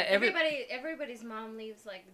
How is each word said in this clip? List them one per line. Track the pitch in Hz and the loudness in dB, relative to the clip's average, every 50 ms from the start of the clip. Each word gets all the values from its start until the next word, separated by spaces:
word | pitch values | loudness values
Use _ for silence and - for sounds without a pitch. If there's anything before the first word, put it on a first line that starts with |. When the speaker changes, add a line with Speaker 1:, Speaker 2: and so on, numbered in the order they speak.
| 180 | 8
Speaker 1:
Every | - 190 202 233 - | 8 6 6 6 4
Speaker 2:
Everybody, | 359 339 320 311 302 277 247 247 | 4 4 4 4 2 0 -4 -6
everybody's | 247 254 254 320 320 269 294 233 240 220 226 | -6 -6 -4 -6 -4 -4 -6 -8 -8 -10 -10
mom | 233 220 220 226 220 220 | -10 -8 -8 -8 -10 -10
leaves, | 220 220 220 214 208 - | -10 -10 -12 -12 -14 -14
like, | 214 190 185 190 190 | -14 -14 -14 -16 -20